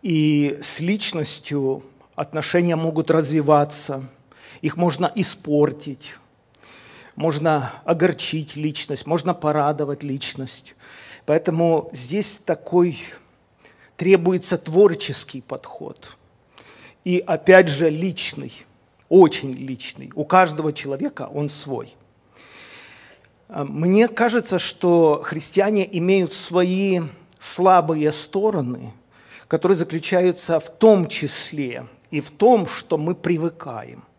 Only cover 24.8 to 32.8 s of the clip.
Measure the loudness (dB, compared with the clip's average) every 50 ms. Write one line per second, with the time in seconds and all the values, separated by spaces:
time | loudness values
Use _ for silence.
24.8 | 2 4 4 6 6 4 4 2 -2 -8 -10 -8 -10 -4 0 0 2 2 2 0
25.8 | -2 -2 -2 -4 0 2 2 2 2 0 -4 -8 -8 -2 0 0 2 2 0 0
26.8 | 0 0 0 -2 -2 -6 -12 -18 -20 _ -20 _ -8 -8 -4 2 4 6 6 6
27.8 | 4 2 -2 0 0 -2 -2 -2 -8 -6 -4 -2 -2 0 0 -2 -4 -4 -6 -8
28.8 | -10 -16 -18 -20 _ _ _ _ _ _ -20 -20 -8 _ -4 0 2 2 2 2
29.8 | 0 -4 -4 -8 -4 0 0 2 2 2 0 -2 -4 -2 -2 -2 -2 -4 -4 4
30.8 | 6 6 6 6 4 -2 -4 -6 -6 -6 -6 -8 -10 -8 -8 -8 -6 -6 -8 -10
31.8 | -14 -16 -20 _ _ _ -8 -8 -8 -8 -4 2 4 6 6 6 2 -2 -6 -12